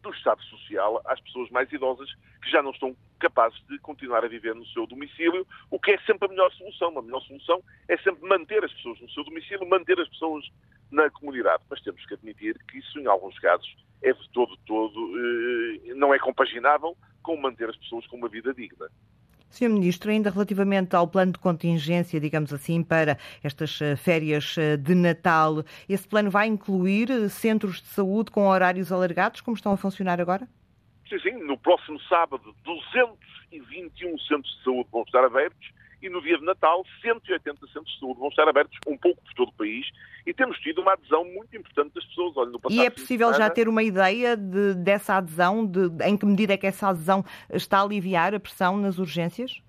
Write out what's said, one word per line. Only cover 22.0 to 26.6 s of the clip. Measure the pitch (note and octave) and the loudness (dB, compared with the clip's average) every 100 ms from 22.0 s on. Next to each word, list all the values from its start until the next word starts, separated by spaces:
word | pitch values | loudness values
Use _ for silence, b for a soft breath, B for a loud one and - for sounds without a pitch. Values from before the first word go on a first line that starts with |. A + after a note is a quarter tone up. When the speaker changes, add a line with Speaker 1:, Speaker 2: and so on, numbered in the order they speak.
| F3 D#3+ | 0 -2
Speaker 2:
digamos | D3+ D#3 D3+ | -2 -2 -4
assim, | C#3+ - E3 | -6 -2 -2
para | E3 E3 D3+ C#3 B B | 2 2 2 0 B B
estas, | D3 - D#3 - | -10 -6 -8 -4
eh, | D3+ C#3 | -4 -2
férias, | - E3 D#3 D3 C3+ - | 2 0 2 -2 -2 -2
eh, | D#3 D3+ | 0 0
de | C#3 | 4
Natal, | F3+ F3 E3 F#3 D#3+ D#3 D#3 D#3+ B B | 4 4 2 4 4 4 2 -6 B B
esse | F#3+ - | -6 0
plano | G#3+ G#3 | 0 2
vai | G3 A3 | 2 2
incluir, | G#3+ | 0